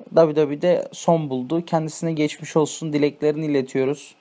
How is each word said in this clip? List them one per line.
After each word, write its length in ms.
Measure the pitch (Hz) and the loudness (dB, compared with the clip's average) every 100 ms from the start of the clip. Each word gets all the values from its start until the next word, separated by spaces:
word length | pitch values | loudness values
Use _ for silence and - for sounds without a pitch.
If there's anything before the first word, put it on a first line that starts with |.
| - | 0
W 200 | 165 165 | 4 4
W 200 | 151 143 | 4 0
E'de 340 | 147 175 175 - | 0 2 2 -2
son 380 | - - 165 151 | -4 0 2 0
buldu. 340 | 131 127 165 | -4 -2 -4
Kendisine 480 | 170 165 156 - 165 | -2 -2 -2 -6 -4
geçmiş 440 | 156 151 - 156 160 | -2 -2 -4 -2 0
olsun 360 | 147 - 160 | 0 -2 -4
dileklerini 540 | 143 143 143 151 151 156 | 0 0 0 -2 0 0
iletiyoruz. 680 | 143 131 135 131 143 - - | 0 0 0 -2 -2 -10 -20